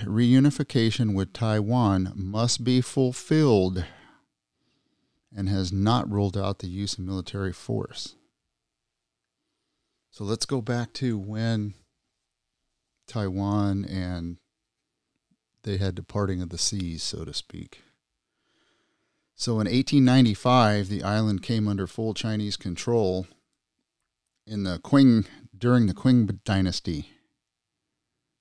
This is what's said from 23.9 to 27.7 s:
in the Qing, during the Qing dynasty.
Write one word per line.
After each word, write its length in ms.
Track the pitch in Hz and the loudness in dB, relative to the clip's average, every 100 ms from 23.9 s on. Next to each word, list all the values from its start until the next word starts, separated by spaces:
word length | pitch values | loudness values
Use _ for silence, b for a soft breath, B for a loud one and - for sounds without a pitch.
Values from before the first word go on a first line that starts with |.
| _ _ _ _ _ - | _ _ _ _ _ -10
in 180 | 104 | -6
the 140 | 95 85 | -4 -4
Qing, 460 | - 139 135 113 98 B B 101 | 2 6 8 6 2 B B -4
during 300 | 123 123 107 | 2 4 2
the 80 | |
Qing 440 | - 131 123 101 95 | 2 4 4 4 -2
dynasty. 640 | - 98 92 87 - 76 - _ _ _ _ _ _ | -2 0 0 -2 -6 -6 -8 _ _ _ _ _ _